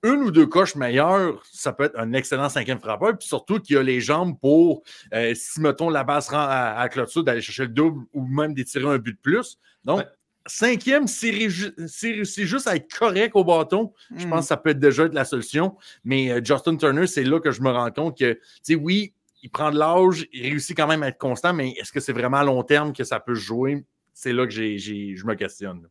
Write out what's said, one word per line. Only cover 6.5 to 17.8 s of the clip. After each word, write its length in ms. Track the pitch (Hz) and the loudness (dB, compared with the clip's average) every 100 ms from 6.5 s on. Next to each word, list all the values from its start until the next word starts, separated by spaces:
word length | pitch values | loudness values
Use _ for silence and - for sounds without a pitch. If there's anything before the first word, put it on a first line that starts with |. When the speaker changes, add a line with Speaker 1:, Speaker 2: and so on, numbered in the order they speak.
| 131 120 107 | 0 -2 -2
Speaker 1:
à 80 | 123 | -4
clôture, 340 | 135 120 - | -2 -4 -2
d'aller 180 | 160 117 | 0 -2
chercher 220 | 110 107 | -4 -6
le 60 | 131 | -4
double 360 | 117 160 147 117 | 0 0 0 -10
ou 140 | 143 131 | -10 -4
même 260 | 135 156 | -2 -2
d'étirer 320 | 139 123 - 139 | -4 -6 -4 -2
un 140 | 139 | -2
but 140 | 113 | -2
de 60 | 110 | -4
plus. 380 | - 196 240 - _ _ | 0 0 -2 -14 _ _
Donc, 140 | - 185 | -2 -2
Speaker 2:
Ouais. 80 | - _ _ _ - | -2 _ _ _ -14
Speaker 1:
cinquième, 600 | - 233 247 - 277 254 | -2 0 0 2 2 2
s'il 260 | - 226 | -2 -4
réju-, 400 | 202 220 175 202 - 165 | -2 -2 -2 -6 -8 -14
s'il 260 | - 226 214 | -8 -6 -4
réussit 280 | 196 - 190 | -6 -4 -4
juste 220 | 247 254 | -2 -2
à 80 | 175 | -2
être 200 | - - | -4 -2
correct 360 | 226 185 226 202 | 0 2 2 2
au 80 | |
bâton, 500 | 175 165 156 190 226 _ _ 165 | 4 4 2 0 -2 _ _ -12
je 120 | 175 | -2
Speaker 2:
Hmm. 20 | |
Speaker 1:
pense 120 | 160 | -2
que 40 | 135 | 0
ça 120 | 156 | 0
peut 120 | 156 | 2
être 100 | 139 | 4
déjà 260 | 143 127 160 | 4 6 2
être 100 | 147 | 2
la 100 | 131 | -2
solution. 500 | 131 110 143 185 190 - - | -4 -2 -2 -2 -4 -20 -14
Mais, 280 | - 135 131 | -2 0 0
euh, 80 | 123 | -2
Justin 320 | 117 139 170 160 | 0 0 2 2
Turner, 320 | 156 139 180 | 2 2 0
c'est 160 | 151 | 0
là 160 | 131 160 | 2 2
que 100 | 160 | 0
je 140 | 117 | 0
me 80 | 131 | 0
rends 180 | 123 | 0